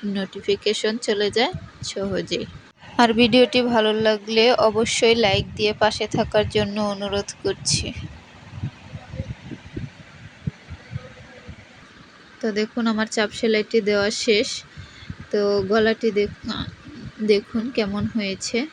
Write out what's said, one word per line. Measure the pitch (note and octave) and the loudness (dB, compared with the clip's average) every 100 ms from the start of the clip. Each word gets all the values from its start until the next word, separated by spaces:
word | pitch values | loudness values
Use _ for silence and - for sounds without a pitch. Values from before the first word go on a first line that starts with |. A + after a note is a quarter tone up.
| G#3 | -4
নোটিফিকেশন | G3 F#3+ G3 - G3+ G#3 G#3+ G#3+ A3+ | -4 -6 -6 -2 0 0 0 -2 -2
চলে | - G3+ G#3 | -2 0 0
যায় | A3 C#4 F#4 - - | 2 0 -2 -14 -14
সহজেই। | - - G3 F#3 E3+ F3 - - - _ - - | -10 -6 -4 -4 -4 -6 -6 -14 -20 _ -8 2
আর | A#3+ | 4
ভিডিওটি | A3 A#3+ B3 B3 B3 | 6 6 6 6 4
ভালো | B3 A#3 G#3+ A3 | 4 4 2 4
লাগলে | A3 G#3+ G#3 A3 A3+ B3 | 2 2 0 4 4 6
অবশ্যই | A3 G#3+ A3+ - A#3 A#3 | 4 2 0 2 4 4
লাইক | G#3+ G3 G3+ | 4 2 -2
দিয়ে | - G#3 | -2 -2
পাশে | G#3+ G#3+ - G#3+ | 2 0 0 -4
থাকার | - G#3+ G#3+ G3+ | -2 0 2 2
জন্য | G#3+ G#3 G#3 G#3 | 0 -2 -2 -4
অনুরোধ | G3 G3+ G3+ G3+ - | -4 -4 -4 -4 -6
করছি। | G3+ F#3+ - - - - - - - - - - - - - - - E3 - - C3+ C#3 - - - - - - - - - - - - - - - - - - - - - - - - - - - - | -4 -4 -2 -2 -4 -10 -12 -16 -20 -20 -16 -10 -10 -10 -16 -16 -14 -12 -12 -12 -14 -16 -12 -12 -12 -14 -20 -20 -20 -8 -8 -8 -18 -18 -12 -12 -12 -18 -20 -20 -18 -20 -20 -20 -20 -20 -20 -20 -20 -6
তো | A3+ | -4
দেখুন, | G#3 D#4+ - A3+ | -2 -2 0 0
আমার | G#3+ A3 | 0 -2
চাপ | - G#3 | 0 -2
সেলাইটি | - A#3 G#3+ G#3+ A3+ | 0 2 2 2 0
দেওয়া | G3+ G#3 G3+ A3+ | 2 2 2 0
শেষ। | - G#3 C4 - - - - - - - - | 2 2 2 -4 -12 -20 -20 -20 -16 -16 -4
তো | G#3 G3+ G3+ | 0 2 2
গলাটি | F#3+ A3 A3 A3 A3+ | 2 2 2 2 0
দেখ-, | G3+ G3+ - - - - - - - - - | 0 -2 -4 -10 -8 -8 -12 -18 -16 -16 -6
দেখুন | G#3+ G3+ G#3+ A3+ A#3 | 2 2 2 -4 -2
কেমন | B3+ G#3 G3+ G#3+ | -2 -2 -2 -2
হয়েছে। | A3+ G3+ F#3+ - A#3 D#4 | -2 -4 -4 -4 -4 -4